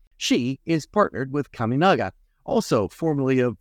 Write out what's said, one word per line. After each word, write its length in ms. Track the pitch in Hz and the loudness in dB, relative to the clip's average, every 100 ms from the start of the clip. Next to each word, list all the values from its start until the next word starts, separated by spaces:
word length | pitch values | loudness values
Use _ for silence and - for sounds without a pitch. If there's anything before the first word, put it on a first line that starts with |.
| _ - | _ -8
She 420 | - 226 120 135 - | 0 0 0 -4 -2
is 180 | 165 | -2
partnered 480 | - 208 196 98 135 | 0 0 0 -2 -4
with 200 | 143 135 | -4 -6
Kaminaga, 600 | - 113 131 185 143 95 - _ _ | -4 -2 2 2 2 -2 -8 _ _
also 440 | - 226 - 123 95 | -4 -2 0 0 0
formerly 520 | - 165 143 131 131 | -4 -4 0 0 2
of 160 | 123 104 | 0 -4